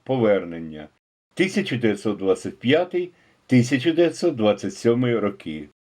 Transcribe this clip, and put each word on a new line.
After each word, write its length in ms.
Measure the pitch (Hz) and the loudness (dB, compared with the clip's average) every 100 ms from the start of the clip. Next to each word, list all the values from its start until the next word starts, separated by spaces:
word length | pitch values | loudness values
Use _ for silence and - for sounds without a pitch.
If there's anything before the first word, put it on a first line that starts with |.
повернення. 840 | - 131 110 98 87 82 80 76 73 _ _ _ _ | -6 0 2 2 -2 -10 -12 -14 -18 _ _ _ _
Тисяча 420 | - 190 202 190 123 | -4 -2 -2 -2 0
дев'ятсот 420 | 117 101 110 101 | 0 0 -4 -2
двадцять 400 | 95 92 95 - | 0 0 -4 -4
п'ятий, 540 | 117 151 180 175 180 - _ _ - | 2 2 2 -4 -6 -10 _ _ 2
тисяча 460 | 127 120 139 170 | 2 4 0 2
дев'ятсот 440 | 160 170 160 175 127 | 2 2 2 -2 2
двадцять 380 | 107 101 98 | 2 2 -4
сьомий 420 | - 117 120 127 113 | -2 0 2 2 0
РОКИ. 520 | 101 - 82 76 73 _ _ | -2 -4 -10 -12 -12 _ _